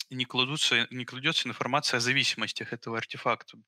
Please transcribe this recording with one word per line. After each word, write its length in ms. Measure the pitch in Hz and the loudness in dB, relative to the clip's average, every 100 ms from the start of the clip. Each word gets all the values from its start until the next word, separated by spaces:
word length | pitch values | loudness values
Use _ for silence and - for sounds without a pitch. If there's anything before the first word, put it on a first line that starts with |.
| - | -8
не 140 | 127 123 | -6 -2
кладутся, 600 | 127 127 151 - 120 117 | 0 0 2 2 4 2
не 140 | 127 | -4
кладётся 440 | 120 123 143 160 127 | -8 -4 0 0 0
информация 500 | 110 123 139 - 127 | -2 0 0 2 2
о 20 | |
зависимостях 720 | 120 135 127 - 107 - 113 | 4 4 2 0 -4 -4 -6
этого 260 | 117 - 113 | -8 -6 -6
артефакта. 580 | - - 131 113 - - | -6 -4 0 0 -2 -20